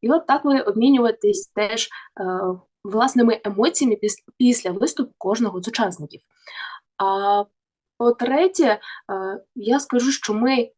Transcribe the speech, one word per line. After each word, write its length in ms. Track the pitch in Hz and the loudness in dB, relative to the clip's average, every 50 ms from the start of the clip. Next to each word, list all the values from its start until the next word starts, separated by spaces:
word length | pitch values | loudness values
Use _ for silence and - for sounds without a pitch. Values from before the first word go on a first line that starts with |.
І 100 | - 226 | 2 2
от 160 | 285 330 320 | 2 2 2
так 180 | - 262 294 - | 2 0 0 2
ви 160 | 294 277 269 | 2 0 2
обмінюєтесь 840 | - 208 196 220 226 269 277 254 240 233 220 - - 208 208 180 196 - _ | 2 0 0 2 4 4 4 4 4 2 0 2 2 0 0 0 -4 -8 _
теж, 340 | - 214 202 - 226 - - - - - - _ - | -4 -4 -4 -2 -6 -6 -8 -10 -20 -20 -20 _ -8
е, 200 | 196 185 185 180 190 185 180 180 _ _ _ _ _ | -6 -6 -4 -4 -4 -4 -6 -8 _ _ _ _ _
власними 560 | 202 190 220 240 262 - 254 240 233 233 220 _ | -4 0 0 2 2 4 4 4 4 2 0 _
емоціями 520 | 214 202 190 226 320 339 - 294 254 214 | -6 -2 2 0 2 2 2 0 0 0
піс-, 280 | 202 - 214 208 - _ _ _ | 0 0 -4 -4 -4 _ _ _
після 340 | _ 247 247 247 233 - 185 | _ 2 4 4 2 0 -4
виступу 420 | 180 196 233 320 - - 269 - _ _ | -4 -2 -2 -2 -2 -2 -6 -6 _ _
кожного 440 | - 185 202 226 240 208 190 185 180 | -2 -2 0 0 0 -2 -2 -6 -8
з 60 | - | -8
учасників. 520 | 233 - 233 196 180 - 151 143 - - _ _ _ _ _ - - - - - - - _ _ _ _ | -4 -2 -2 -2 -2 -6 -12 -16 -16 -20 _ _ _ _ _ -20 -16 -16 -14 -14 -16 -18 _ _ _ _
А 460 | 392 392 392 392 403 202 403 403 403 _ _ _ _ _ _ _ _ _ _ _ | -2 -2 -2 0 0 2 2 0 0 _ _ _ _ _ _ _ _ _ _ _
по-третє, 680 | 233 240 240 240 240 240 254 294 349 381 381 - 330 | 0 0 0 0 -2 -2 2 2 2 2 2 2 2
е, 140 | 247 208 208 - - - - _ - 202 196 190 190 196 - - _ _ | 2 2 0 -4 -16 -20 -20 _ -10 -8 -6 -6 -6 -8 -10 -12 _ _
я 260 | 254 202 214 240 277 | -8 -2 0 0 0
скажу, 300 | 269 - - 247 240 262 | 0 0 0 0 2 0
що 240 | 269 - - - 208 | -2 -2 -4 -4 -2
ми 360 | 214 233 254 269 247 233 - _ | 0 0 2 2 0 -2 -4 _